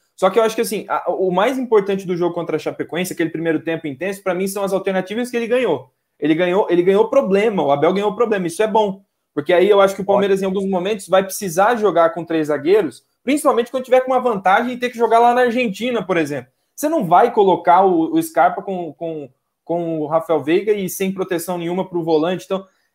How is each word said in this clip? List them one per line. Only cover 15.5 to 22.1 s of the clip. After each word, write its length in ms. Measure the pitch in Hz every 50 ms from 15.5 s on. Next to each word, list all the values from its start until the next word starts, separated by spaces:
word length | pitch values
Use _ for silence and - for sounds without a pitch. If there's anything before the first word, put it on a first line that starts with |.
| 220 254 247 226 190 - 220 254 240 220 185
por 100 | - 185 170
exemplo. 340 | 156 139 147 135 120 - _ _ _ _ _
Você 120 | - 285 302
não 180 | 330 320 214
vai 280 | 160 175 185 233 240 247
colocar 500 | 226 202 190 170 - - 180 175 185 196
o, 300 | 190 180 165 160 - 156
o 80 | 165
Scarpa 400 | 160 - - 165 165 180 - 202
com, 320 | - 202 190 180 175 156 143
com, 360 | - 170 165 160 151 143 139 _ _ _ _ _ _ _
com 360 | - 165 170 170 165 165 160
o 60 | 151
Rafael 380 | 143 160 160 160 - 208 202 135
Veiga 280 | 147 170 196 202 220
e 160 | 214 202 190 180
sem 240 | - - 190 190
proteção 460 | 190 185 185 185 180 165 165 - 180 175
nenhuma 320 | 170 170 175 190 180 185
pro 140 | 175 175 160
volante. 420 | 165